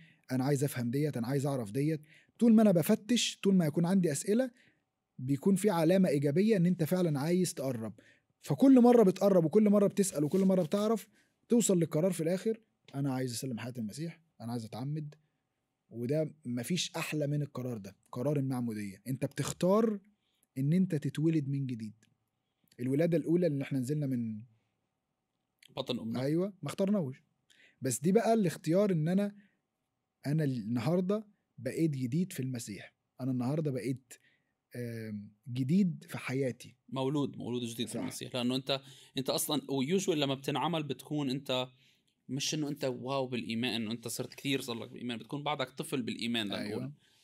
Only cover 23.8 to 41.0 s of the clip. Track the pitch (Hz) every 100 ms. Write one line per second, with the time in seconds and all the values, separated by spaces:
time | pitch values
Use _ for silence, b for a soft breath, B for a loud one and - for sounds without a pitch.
23.8 | 123 151 143 123 113 107 120 _ _ _
24.8 | _ _ _ _ _ _ _ _ _ -
25.8 | 127 120 113 120 135 165 196 190 147 -
26.8 | 196 208 135 135 _ _ _ b b b
27.8 | - 208 165 233 226 226 175 - 151 180
28.8 | 208 165 156 185 202 202 b b _ _
29.8 | _ _ _ _ 131 151 147 123 101 120
30.8 | 113 180 185 208 - _ _ - 120 117
31.8 | 160 135 127 156 190 - 131 123 113 95
32.8 | - _ _ - 131 127 123 156 151 127
33.8 | 120 131 _ - _ _ _ _ _ 123
34.8 | 120 117 110 104 104 _ - 123 131 185
35.8 | 185 147 - 117 - 131 131 117 110 _
36.8 | - 131 131 151 139 104 98 123 117 117
37.8 | 110 117 104 - - 127 123 131 - 135
38.8 | B B B - 131 156 - 143 - 135
39.8 | 131 190 196 151 139 135 - 143 156 165
40.8 | 147 131